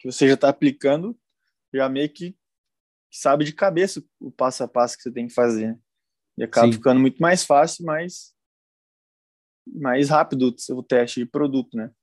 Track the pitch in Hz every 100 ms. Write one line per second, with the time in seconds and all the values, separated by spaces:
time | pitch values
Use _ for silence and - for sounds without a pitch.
0 | 127 - 135 135 139 135 147 135 139 147
1 | 196 240 _ _ _ _ _ 135 135 135
2 | 147 - 175 - _ _ _ _ _ _
3 | _ - 143 147 147 - 196 165 196 -
4 | - _ 135 - 131 - 123 123 120 -
5 | 123 120 120 127 120 110 110 113 _ _
6 | _ _ _ - 113 120 117 110 135 127
7 | 131 - 170 180 - 143 165 - 170 156
8 | 175 - - _ _ _ _ _ _ _
9 | _ _ _ _ _ _ - 165 139 127
10 | 143 151 - 135 127 120 - 127 123 123
11 | 120 127 120 147 147 135 120 113 113 _